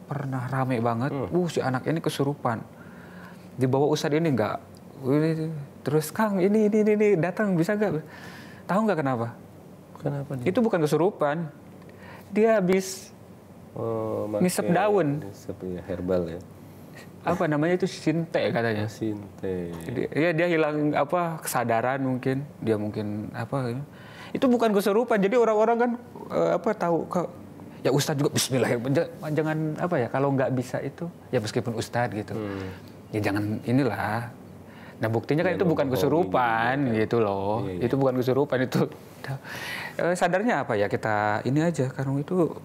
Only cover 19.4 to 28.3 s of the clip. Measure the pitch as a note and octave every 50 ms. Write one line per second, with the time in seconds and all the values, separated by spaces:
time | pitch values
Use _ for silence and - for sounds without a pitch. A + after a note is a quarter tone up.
19.4 | - F#2+ F#2+ F2+ F2 F2 E2+ E2 E2 - B2 B2 - - - - D3+ F3 F3 D#3
20.4 | F3 F3 E3+ D#3+ D#3 D3 D3+ D3+ D3 D3 D3 C#3+ C#3+ C#3 - F3+ F3 E3+ E3 D#3
21.4 | - - - - B2 A#2 A#2 A2+ A#2 B2 C3 C#3 C3+ C3 B2+ B2+ B2 C3+ C3 C3+
22.4 | C#3+ C#3+ - - - A2 A2 G#2 G#2 A2 G#2 A2 G#2+ G#2 G#2 G#2+ G#2 G#2 - A#2+
23.4 | A#2 A#2 - C#3 C3 A#2+ A#2 C3 C#3+ - - - - - - - - - - -
24.4 | - C4 A#3+ A#3+ A#3 A3 G#3 G3 F#3+ - G3 A3 B3+ A#3 A#3 G#3+ F#3+ G3 A3 B3
25.4 | A#3 A3 A3 G#3+ A3 A3 A#3 A3+ A#3+ B3 A#3 A#3+ - - - - - - - D#3+
26.4 | E3 E3+ - - - A#3 G#3 G#3 F3+ E3+ E3+ D#3+ - - - F3+ E3 - - -
27.4 | - - - - - - - - - C#3+ B2+ C#3+ C#3 - D#3 C3+ C#3+ D3+